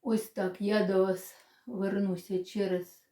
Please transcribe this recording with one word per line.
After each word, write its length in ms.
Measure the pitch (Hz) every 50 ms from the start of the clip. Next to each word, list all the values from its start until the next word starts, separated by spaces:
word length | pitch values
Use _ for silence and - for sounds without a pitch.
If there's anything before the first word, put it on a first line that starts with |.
| -
Ось 220 | 262 220 214 - -
так, 320 | _ - 190 185 180 -
я 260 | 202 202 214 214 190
до 180 | 185 196 190 190
вас 300 | 190 185 185 - - - - - _ _ _ _
вернуся 760 | - 240 190 196 190 190 202 202 190 180 170 - - 196 185 180
через 580 | - - 208 196 190 185 180 185 - - - _ _